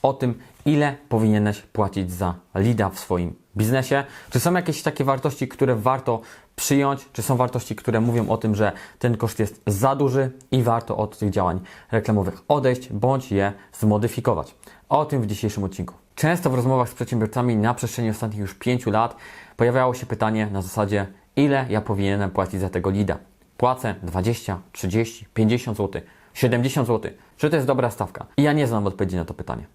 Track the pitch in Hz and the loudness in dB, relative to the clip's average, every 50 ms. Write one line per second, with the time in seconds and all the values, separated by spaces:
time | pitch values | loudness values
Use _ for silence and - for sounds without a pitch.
0 | - 135 135 - 131 123 117 - - - - - - 143 151 147 147 143 117 - | 2 0 0 2 0 -2 -2 -2 -10 -20 -20 -4 0 2 4 4 2 0 -2 -6
1 | - - 120 110 110 110 107 107 104 104 104 - - - _ - 104 95 95 98 | -6 -2 0 2 4 4 4 4 4 2 0 -2 -8 -12 _ -2 -2 -2 0 -4
2 | 95 90 90 90 95 90 87 - _ _ _ 92 98 117 120 107 104 98 98 - | -4 -4 -4 -2 -2 -2 -2 -4 _ _ _ 0 2 2 4 2 0 -2 -2 -6
3 | - - 92 90 87 85 85 - _ _ _ 101 107 110 127 131 127 - 143 139 | -4 -2 -2 -2 -2 -4 -6 -10 _ _ _ -2 0 2 2 0 2 2 0 0
4 | 139 - - - - - - 127 - 170 180 180 175 170 147 - - 160 151 - | 0 -4 -12 -20 -20 -2 -2 0 2 2 2 2 0 0 -4 -2 -2 -4 -2 0
5 | 139 131 135 131 - 151 131 - - - - - 139 127 127 110 107 127 131 131 | 0 0 0 0 0 -4 -4 -2 -6 -6 -2 0 2 2 2 2 2 0 0 0
6 | - - 117 110 - - - - - _ _ - - - 143 139 139 139 139 131 | 0 -2 -2 -2 -4 -10 -20 -20 -20 _ _ -8 -2 2 2 2 4 2 0 -2
7 | - - - - 113 - 135 120 127 120 - 123 - - 113 - - - 113 113 | -6 -14 -10 -8 -2 0 2 2 2 0 0 -6 -6 -6 -10 -6 -4 0 0 2
8 | 113 120 117 120 110 110 113 110 - 113 107 104 110 101 - - - - - _ | 2 2 2 2 2 0 -2 0 0 0 2 2 2 0 -2 -4 -16 -20 -12 _
9 | - 123 117 107 - 110 - - 113 101 - - _ - 101 98 110 135 135 135 | 0 0 0 0 -2 -4 -2 -2 -2 -2 -4 -6 _ -2 0 2 2 2 2 2
10 | 143 135 123 135 135 131 131 - - _ - 131 120 120 113 117 113 - 107 107 | 2 2 2 2 0 0 -2 -10 -8 _ 0 2 4 4 2 0 0 0 0 0
11 | 107 104 - - 110 104 95 104 92 90 85 92 92 - - - - _ - 113 | 0 0 -2 -2 -2 0 2 2 2 2 0 -2 -4 -10 -20 -20 -12 _ -2 0
12 | - - 110 104 98 92 92 - - _ 147 147 127 127 123 123 - - - 104 | 2 2 2 2 2 0 -2 -8 0 _ 2 4 4 2 2 2 -4 -8 -6 0
13 | 107 127 135 135 127 - 101 98 98 98 101 - - - - - - 107 104 104 | 0 2 2 0 -2 0 0 2 2 0 -2 -6 -18 -20 -8 0 2 4 4 4
14 | 107 117 - - 123 131 110 80 - - - _ - - - - _ _ 143 143 | 2 0 -2 -2 0 0 0 0 -2 -8 -12 _ -20 -20 -20 -20 _ _ 0 0
15 | 151 143 147 135 113 101 104 98 - 107 - - 98 92 - - 90 - - - | 0 0 -2 -2 -2 -2 -4 -2 -4 -4 -2 -2 -4 -6 -4 -6 -10 -10 -10 -20
16 | _ _ _ - - 151 175 175 180 156 127 127 120 131 135 127 123 120 - - | _ _ _ 0 0 2 2 2 0 0 0 2 2 2 2 2 0 -2 -2 -8
17 | 123 117 123 117 107 107 - 131 123 123 117 107 104 117 123 - - 113 - - | -6 -2 0 0 0 0 0 0 0 2 2 2 2 2 0 0 -4 -6 -4 -2
18 | 117 113 107 110 - 110 107 104 101 95 - - - 127 123 120 - 117 104 107 | -2 -2 -2 -2 -4 -6 -4 -6 -8 -8 -8 -6 -2 0 0 0 0 0 0 2
19 | 113 117 - - - - - - - - - - 117 120 120 131 127 127 123 127 | 0 0 -4 -10 -20 -20 -20 -20 -20 -20 -2 0 2 2 4 2 2 2 0 -2
20 | - - 120 107 113 110 110 110 107 104 98 98 92 95 - 113 104 98 104 101 | -6 -8 -4 -2 0 0 0 0 -2 -2 -2 -4 -6 -4 -2 -2 0 0 0 0
21 | 98 95 - - _ _ _ - 143 147 139 139 131 120 104 107 107 - 107 98 | -2 -2 -8 -18 _ _ _ 2 2 2 2 0 0 0 -2 -2 -2 -2 -2 0
22 | 98 98 101 101 101 95 87 - 95 92 - 95 95 92 92 95 87 98 95 101 | 0 0 0 0 -2 -2 0 -2 -2 -2 -2 -4 -4 -2 -2 -2 -2 0 0 0
23 | 104 90 82 - - _ _ _ _ _ _ _ - 123 127 127 - 117 95 - | 0 0 -2 -6 -8 _ _ _ _ _ _ _ 0 0 0 0 -4 -6 -6 -6
24 | - 87 82 92 92 113 120 - - - 98 87 - _ _ - - 92 90 110 | -8 -6 -4 -2 -2 -2 -2 -4 -4 -8 -8 -8 -8 _ _ -8 -6 -2 0 0
25 | 117 113 - - - - _ - 110 107 117 120 - 127 107 104 104 95 - - | 0 0 -4 -16 -20 -10 _ 2 2 4 4 2 -2 -4 -4 -2 -2 -4 -4 -8
26 | - - - _ _ _ _ - - 123 117 120 120 135 - 156 127 113 120 107 | -12 -12 -20 _ _ _ _ 0 2 2 2 2 0 0 0 0 0 2 0 0
27 | - - - - - _ _ _ - 151 160 156 131 123 135 123 123 117 - - | -2 -6 -12 -12 -20 _ _ _ 0 0 2 2 2 2 0 2 0 -2 -2 -4
28 | 104 87 - - - - - - 143 147 147 151 147 120 117 107 101 98 90 - | -6 -6 -6 -14 -16 -6 0 2 4 4 4 2 2 2 0 0 0 -2 -2 -2
29 | 104 90 90 90 85 80 73 - - - 62 57 - - _ | -4 -2 -2 -4 -4 -4 -8 -12 -8 -8 -8 -10 -10 -16 _